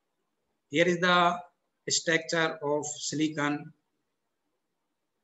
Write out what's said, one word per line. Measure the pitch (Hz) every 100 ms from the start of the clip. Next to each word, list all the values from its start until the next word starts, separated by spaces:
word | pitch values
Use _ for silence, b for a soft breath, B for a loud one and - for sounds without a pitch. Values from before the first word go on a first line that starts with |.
| _ _ _ _ _ _ _
here | 147 175
is | 170
the | 180 180 175 175 - _ _ _ -
structure | - - 160 160 170 160 160
of | 143 147 139
silicon. | - - 147 156 156 143 147 - - _ _ _ _ _ _ _ _ _ _ _ _ _ _